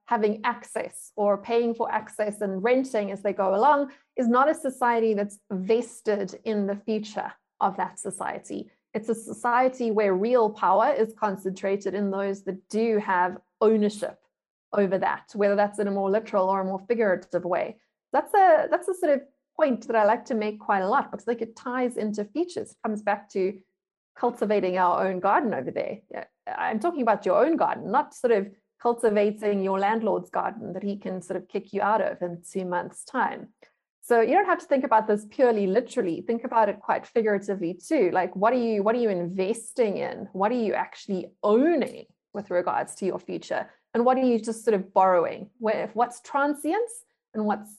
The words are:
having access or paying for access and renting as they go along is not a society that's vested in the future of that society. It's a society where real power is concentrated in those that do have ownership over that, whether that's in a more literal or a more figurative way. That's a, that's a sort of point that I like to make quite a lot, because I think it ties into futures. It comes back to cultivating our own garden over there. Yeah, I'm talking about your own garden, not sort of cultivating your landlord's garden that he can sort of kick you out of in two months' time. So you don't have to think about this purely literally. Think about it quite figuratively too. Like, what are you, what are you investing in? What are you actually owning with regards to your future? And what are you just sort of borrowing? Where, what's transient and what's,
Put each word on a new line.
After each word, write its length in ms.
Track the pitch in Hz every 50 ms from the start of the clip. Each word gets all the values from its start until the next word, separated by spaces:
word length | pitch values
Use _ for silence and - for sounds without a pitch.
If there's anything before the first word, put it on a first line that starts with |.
| _
having 340 | - 240 220 214 208 214 214 -
access 680 | 247 233 - - - - 220 - - - - - - _
or 200 | 220 202 208 196
paying 380 | 202 202 240 233 233 240 233 226
for 160 | 226 226 -
access 500 | - 214 214 - - - 214 208 208 214
and 220 | 214 190 190 185 190
renting 480 | 240 254 262 262 262 - 214 208 190
as 100 | 196 196
they 120 | - 208 190
go 200 | 202 196 190 190
along 380 | 202 240 294 294 285 285 269 - - _ _ -
is 120 | - 254
not 220 | 226 240 254 269 302
a 60 | 320
society 580 | 320 - 262 254 - 247 240 233 226 226 220 214
that's 240 | 202 208 208 - - _ -
vested 880 | 202 185 185 196 226 220 240 - - - - 214 208 202 196 185 - - -
in 200 | 226 214 208 196
the 100 | 196 202
future 560 | 202 - 233 214 214 214 - - 190 - - - _ _ _ _ -
of 160 | - 196 190
that 220 | - 180 175 - -
society. 720 | - 196 175 - - - - - - - 208 208 - - _ _ _ _ -
It's 160 | 214 214 233
a 40 | 226
society 760 | 220 - - 214 - - 240 240 247 262 254 262 254 240 226
where 240 | 208 214 208 196 185
real 340 | 185 208 233 254 247 220 214
power 420 | 214 - 202 175 185 208 233 269
is 220 | - - 220 220 - -
concentrated 720 | 220 208 190 196 - 190 190 - - 196 196 202 196 196 180
in 160 | 208 202 196
those 340 | 190 196 196 196 196 202 -
that 240 | 196 190 196 - -
do 280 | 214 214 226 233 220 202
have 380 | 208 196 185 180 180 180 - - _ _ _ -
ownership 560 | 226 214 226 214 208 208 208 - - - - _ _ _ _ _ _ _ _ _ _ _ -
over 240 | 208 202 180 196
that, 340 | 185 - 180 - - - - -
whether 220 | 202 202 202 202
that's 220 | 202 208 202 202
in 100 | - 208
a 40 | 202
more 180 | 196 196 196 196
literal 380 | 196 226 220 - - 196 185
or 140 | 190 196 190
a 40 | 190
more 160 | 190 190 190 196
figurative 560 | - 240 226 220 196 180 175 - - - 175 180
way. 340 | 175 180 - - - - _ _ _ _ _ _ _ -
That's 200 | 285 311 - -
a, 340 | 403 381 359 311 - - -
that's 160 | 311 359 -
a 80 | 392 359
sort 180 | 359 370 302 285
of 80 | 269 - - _ _ _ _ _
point 300 | - 311 277 240 214 -
that 80 | - 226
I 100 | 220 208
like 200 | 202 233 233 -
to 100 | - 254
make 240 | 214 208 214 208 214
quite 220 | - - 208 190
a 60 | 185
lot, 240 | 196 233 190 190 -
because 160 | - - -
I 40 | 233
think 100 | 240 233
it 140 | 226 226 -
ties 420 | - - 254 247 254 247 247 247
into 260 | - 214 214 214 214 208
futures. 480 | 208 - 294 359 349 - 240 208 -
It 60 | - _ -
comes 200 | 220 214 214 -
back 260 | 202 208 208 - -
to 280 | - 196 185 190 202 - - _ _ _ _ _ _ _ _ _ _
cultivating 600 | - 240 240 240 - 220 202 214 202 185 180 180
our 300 | 185 180 175 170 - 190
own 120 | 190 190 180
garden 340 | 190 196 214 349 294 214 156
over 160 | 131 - -
there. 300 | - - - - - - _ -
Yeah, 140 | - - - - _ _ - - -
I'm 220 | - 165 - 226 214
talking 240 | 269 349 339 285 240
about 220 | 226 202 190 -
your 180 | 185 175 185 247
own 120 | 320 330
garden, 340 | 226 185 - - - - 175
not 220 | 220 277 285 - -
sort 180 | - - 233 226
of 160 | 196 196 202 - _ _ _ _ _
cultivating 840 | - 240 233 240 240 220 208 214 208 214 208 214 220 208 202 196 190
your 160 | 196 190 190
landlord's 500 | 196 202 226 226 220 202 180 180 175 -
garden 440 | - - - 185 - 226 - - 175
that 100 | 190 208
he 140 | 202 196
can 240 | 202 - 185 185 185
sort 160 | 180 - 190
of 100 | 180 185
kick 260 | - - 202 - - -
you 80 | 196
out 200 | 202 202 220 202
of 200 | 190 - - -
in 200 | 180 175 175 170 - -
two 140 | - 190 185
months' 400 | 180 180 180 - - - - -
time. 460 | - - 254 - - - - - - _ _ _ _ _ _ _ _ _ _
So 200 | - - 240 233
you 100 | 226 226
don't 140 | 294 381 403
have 140 | 370 339 349
to 60 | -
think 180 | - 285 262 277
about 240 | 277 226 214 208
this 180 | 220 214 208 214 -
purely 380 | - - 262 240 226 208 202
literally. 540 | 185 190 247 214 - - 254 202 175 160 -
Think 220 | - - 233 233 -
about 260 | 247 247 226 214 202
it 100 | 196 202
quite 260 | - - - - -
figuratively 680 | - - 240 214 214 202 196 202 202 196 196 175 165 185
too. 360 | - - - 320 277 190 170 185
Like, 220 | 185 180 180 -
what 180 | 190 202 233 262
are 40 |
you, 240 | 254 233 233 220 202
what 140 | 196 214 226
are 40 | 247
you 100 | 240 214
investing 880 | 190 175 175 170 190 190 190 190 226 - - - - 262 233 202 -
in? 320 | 143 143 - - - - -
What 200 | - 185 196 220
are 40 | 254
you 180 | 247 220 190 -
actually 540 | - - - - - - - 196 180 - - - _ -
owning 640 | 208 214 240 285 339 339 277 196 - - - - _ _ _ _ _ -
with 180 | 208 214 -
regards 440 | 180 175 180 175 - 127 - - -
to 100 | - 151
your 140 | 156 170 180
future? 500 | - - 180 165 - - - - - - - _ _ _ -
And 120 | 233 240
what 120 | 254 262
are 60 | 262 262
you 160 | 254 233 220
just 240 | 214 233 220 - -
sort 120 | 233 214
of 180 | 190 190 - -
borrowing? 560 | 180 190 185 185 175 160 - - - 196 - _
Where, 320 | - 226 214 214 - - - -
what's 280 | 214 240 254 - -
transient 680 | - - - 277 285 294 285 285 - 302 359 427 480 453 - - - _ _ _ _ _ -
and 120 | 220 214
what's, 240 | 208 202 208 - - -